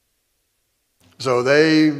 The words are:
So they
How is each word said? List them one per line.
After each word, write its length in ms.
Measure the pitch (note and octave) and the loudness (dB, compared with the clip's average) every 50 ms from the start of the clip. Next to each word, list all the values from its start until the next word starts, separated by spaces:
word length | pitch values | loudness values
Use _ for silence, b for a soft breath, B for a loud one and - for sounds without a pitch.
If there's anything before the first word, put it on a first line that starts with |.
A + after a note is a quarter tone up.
| _ _ _ _ _ _ _ _ _ _ _ _ _ _ _ _ _ _ _ _ _ _ _ - | _ _ _ _ _ _ _ _ _ _ _ _ _ _ _ _ _ _ _ _ _ _ _ -12
So 240 | A#2+ C3 B2 B2 B2 | -8 -6 -4 -4 -2
they 480 | C3 C#3+ D3+ D#3+ D#3+ D#3 D#3 D#3 D#3 C#3+ C#3 | 0 2 2 2 2 2 2 0 0 -2 -6